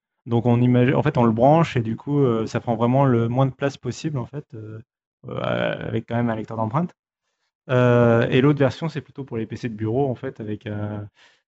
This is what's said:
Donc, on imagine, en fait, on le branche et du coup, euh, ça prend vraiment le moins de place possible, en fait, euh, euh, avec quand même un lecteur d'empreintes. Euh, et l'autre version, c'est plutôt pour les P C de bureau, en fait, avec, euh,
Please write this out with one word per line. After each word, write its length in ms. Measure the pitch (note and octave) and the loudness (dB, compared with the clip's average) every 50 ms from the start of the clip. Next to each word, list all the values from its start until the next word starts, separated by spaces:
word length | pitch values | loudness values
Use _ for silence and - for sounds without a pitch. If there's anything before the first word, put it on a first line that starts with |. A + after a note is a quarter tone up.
| _ _ _ _ - | _ _ _ _ -6
Donc, 200 | A#2+ A#2 A#2 A2 | -2 0 2 2
on 160 | B2 A#2+ A#2+ | 4 4 4
imagine, 340 | B2 B2 B2 B2 B2 C3 - | 4 4 4 4 4 4 2
en 80 | C#3 - | 2 2
fait, 140 | D3 - | 2 2
on 60 | B2+ A#2+ | 2 2
le 80 | A#2 | 2
branche 440 | A2 A2+ B2 C#3+ D#3 E3 - - - | 4 4 4 6 6 6 4 2 0
et 60 | B2+ | -2
du 140 | A2 A2+ A2+ | -2 -2 -4
coup, 220 | - - C#3+ D3 C#3+ | -6 -4 -2 0 2
euh, 260 | C#3 B2 A2+ A2+ A2 | 2 2 2 0 -2
ça 140 | - - A#2 | -2 -4 -4
prend 160 | - B2 A2+ | -2 -2 -2
vraiment 300 | G#2 A#2+ A#2+ B2+ C#3 C#3 | 0 2 2 2 4 4
le 220 | C3 A#2+ A2+ A#2 | 4 4 2 2
moins 200 | A#2 A#2+ C3 C3+ | 0 0 0 0
de 60 | C3+ - | 0 0
place 220 | - C#3 C#3 - | -4 -6 -6 -6
possible, 420 | - - B2 A2 - - D#3+ D3 | -6 -10 -10 -8 -8 -8 -6 -6
en 80 | B2 A2+ | -6 -8
fait, 200 | - - D3+ - _ - | -10 -12 -14 -14 _ -16
euh, 260 | G#2+ G#2+ G#2+ A2 A2 - _ _ _ _ _ _ _ - | -16 -14 -14 -16 -16 -18 _ _ _ _ _ _ _ -16
euh, 600 | B2 B2 B2+ B2 A#2+ - A#2+ A#2+ A2 G2 G2+ - | -12 -8 -6 -4 -4 -2 -2 -2 -4 -4 -6 -8
avec 200 | - A2+ A2+ - | -6 -6 -6 -6
quand 80 | - A#2 | -4 -4
même 140 | A#2+ A#2+ A#2 | -2 -2 -2
un 60 | A2 | -4
lecteur 220 | A2 G#2 - A2+ | -6 -8 -8 -8
d'empreintes. 360 | A2+ A2 G#2+ B2 D#3 F3+ - - _ _ _ _ _ _ _ _ _ _ _ _ _ _ - | -6 -6 -4 -2 -4 -4 -4 -8 _ _ _ _ _ _ _ _ _ _ _ _ _ _ -2
Euh, 580 | B2+ B2+ B2 B2 A#2+ A#2+ A#2+ A#2 A#2 A#2 B2 C#3 | 2 4 4 4 6 6 6 4 4 4 2 2
et 100 | C#3+ B2+ | 2 4
l'autre 180 | C3 D3 D3+ C#3 | 4 4 4 4
version, 280 | C#3 A#2+ - - E3 | 2 0 0 -2 -8
c'est 140 | D#3+ - C#3+ | -8 -8 -10
plutôt 220 | - _ _ C#3+ C3 | -14 _ _ -16 -14
pour 140 | - A#2+ | -10 -8
les 80 | A2+ A2 | -8 -8
P 100 | G#2 A#2+ | -8 -10
C 120 | - - | -8 -8
de 60 | A#2+ G#2+ | -8 -8
bureau, 340 | G#2 G#2+ G#2+ A#2 C3+ C#3+ C3 | -6 -4 -2 -2 -2 -2 -2
en 60 | A#2 | -4
fait, 240 | - C3+ C3+ - - | -6 -8 -12 -12 -10
avec, 280 | A2+ G#2+ G#2+ G#2 - | -10 -10 -10 -10 -8
euh, 320 | G#2+ G#2 G#2 G#2 G#2 G#2 G#2 G#2+ G#2 _ _ _ _ _ _ _ | -10 -8 -8 -8 -8 -8 -10 -12 -14 _ _ _ _ _ _ _